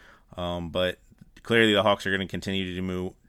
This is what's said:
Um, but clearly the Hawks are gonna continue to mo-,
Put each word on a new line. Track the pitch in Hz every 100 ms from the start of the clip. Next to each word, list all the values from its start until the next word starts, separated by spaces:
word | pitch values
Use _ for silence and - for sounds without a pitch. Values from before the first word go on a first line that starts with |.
| - - _ -
Um, | 87 87 85
but | 92 92 90 _ - - -
clearly | - 117 113
the | 101
Hawks | 104 101 98
are |
gonna | 95 92
continue | 95 98 98 92
to | 90
mo-, | 92 90 92 -